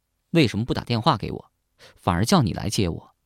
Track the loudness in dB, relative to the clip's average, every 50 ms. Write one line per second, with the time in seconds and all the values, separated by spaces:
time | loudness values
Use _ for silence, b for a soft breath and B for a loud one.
0 | _ _ _ _ _ _ 2 2 2 2 0 -4 -4 -4 -4 -6 -4 -2 -4 0
1 | 2 0 0 0 -4 -8 -8 -10 -12 _ _ _ _ _ _ B B B B _
2 | _ 0 0 0 2 4 4 4 4 2 -2 -4 -6 -4 -2 0 -2 -2 -2 -6
3 | -12 -18 _ _ _